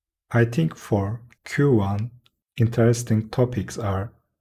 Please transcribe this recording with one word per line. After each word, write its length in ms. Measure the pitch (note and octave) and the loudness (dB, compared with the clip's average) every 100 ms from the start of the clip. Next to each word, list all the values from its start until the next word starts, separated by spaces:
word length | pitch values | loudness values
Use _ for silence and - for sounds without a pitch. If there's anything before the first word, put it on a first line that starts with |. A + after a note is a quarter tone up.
| _ _ _ | _ _ _
I 160 | A#2+ A#2 | 0 0
think 300 | A#2+ D#3+ - | 0 -2 -4
for 460 | - G#2 G2 A#2 - _ | -2 -2 -2 -6 -12 _
Q 280 | - - C#3+ | -10 0 4
one, 400 | A#2 G2 G2+ A#2 - _ _ _ - | 4 2 -2 -4 -10 _ _ _ 0
interesting 720 | A2+ A#2 A#2 A#2 - A2 G#2+ | 0 4 2 2 0 -2 -2
topics 500 | - B2 A2+ F#2 - | -2 -2 -2 -6 -6
are 320 | G#2+ F#2+ G#2+ _ _ _ | -4 -4 -6 _ _ _